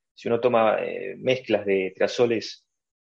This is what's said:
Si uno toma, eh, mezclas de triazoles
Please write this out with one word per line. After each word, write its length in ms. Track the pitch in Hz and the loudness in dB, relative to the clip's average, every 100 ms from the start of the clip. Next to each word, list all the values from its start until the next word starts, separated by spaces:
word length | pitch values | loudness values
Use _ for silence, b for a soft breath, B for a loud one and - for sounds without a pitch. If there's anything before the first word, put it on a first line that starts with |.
| _ | _
Si 140 | - 113 | -10 -2
uno 100 | 117 | 0
toma, 380 | 127 117 110 95 | 2 4 4 2
eh, 360 | 85 90 98 98 | -4 -6 -10 -4
mezclas 480 | 123 127 - 104 101 | -2 -2 0 -2 2
de 260 | 98 92 | 0 0
triazoles 720 | - 98 - 120 110 - - _ _ _ _ | -2 -2 2 2 0 -4 -14 _ _ _ _